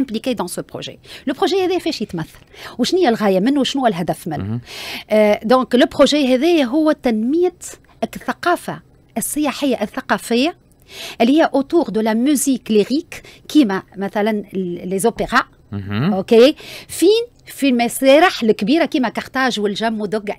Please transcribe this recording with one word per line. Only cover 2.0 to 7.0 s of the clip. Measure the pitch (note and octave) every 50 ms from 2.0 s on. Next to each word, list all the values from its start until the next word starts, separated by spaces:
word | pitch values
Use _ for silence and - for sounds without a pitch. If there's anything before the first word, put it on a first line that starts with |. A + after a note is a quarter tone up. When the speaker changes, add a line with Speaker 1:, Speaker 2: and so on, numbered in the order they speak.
Speaker 1:
يتمثل؟ | G#3 - - E3 D#3+ - - - - _ - - - - - -
وشنو | B3 - E4 F#4+
هي | F4 A#3+
الغاية | A3+ - G#3 G3 F#3+ F#3
منه | G3+ C4+ D4 C#4
وشنو | B3 - - C#4
هو | B3+
الهدف | A3 F3 E3+ D#3 E3+ D#3 - - E3+
منه؟ | D3+ - F#2+
Speaker 2:
مهم. | G#2 A2+ B2 - - - - - - - - - -
Speaker 1:
آه، | G#3+ G#3+ G#3+ G#3 G#3 - A3+
donc | G#3 B3+ B3+ A#3+ - B3 B3
le | D#4+ - - -
projet | C#4 - C#4
هذا | D4+ C4+ B3 B3+ A#3 D4+ F4 F4 D#4
هو | C4 A3 C4 D#4+ D4+ D#4
تنمية | D4 -